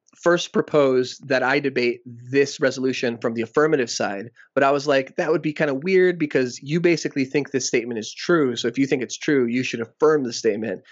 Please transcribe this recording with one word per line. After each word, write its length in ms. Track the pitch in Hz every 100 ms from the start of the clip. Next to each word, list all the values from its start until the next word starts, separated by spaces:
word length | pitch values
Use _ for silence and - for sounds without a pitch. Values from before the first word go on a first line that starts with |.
| _ _
first 300 | 170 175 -
proposed 760 | 214 - 151 135 127 127 - 131
that 160 | 127
I 160 | 127 143
debate 420 | 139 131 120 117 127
this 540 | 117 123 139 139 -
resolution 580 | 135 127 131 123 123 117
from 140 | 123 117
the 60 |
affirmative 460 | 110 151 156 147 117
side. 400 | - 101 98 117 _ _ 131
But 80 |
I 80 | 139
was 160 | 143 147
like, 300 | 135 131 -
"That 140 | 160
would 100 | 165
be 120 | 156
kinda 220 | 151 151 135
weird 420 | 175 185 180 180
because 420 | 147 139 123 120
you 160 | 139 165
basically 460 | 175 160 147 143 135
think 260 | 147 139
this 160 | 127 -
statement 320 | 123 117 113
is 120 | 107
true. 440 | - - 170 135 113
So 120 | 120
if 100 | 123
you 100 | 135
think 160 | 139
it's 140 | 113 -
true, 280 | - 139 120
you 160 | 123
should 200 | 127 117
affirm 420 | 117 - 151 151
the 100 | 123
statement 480 | 110 113 104 110 90 _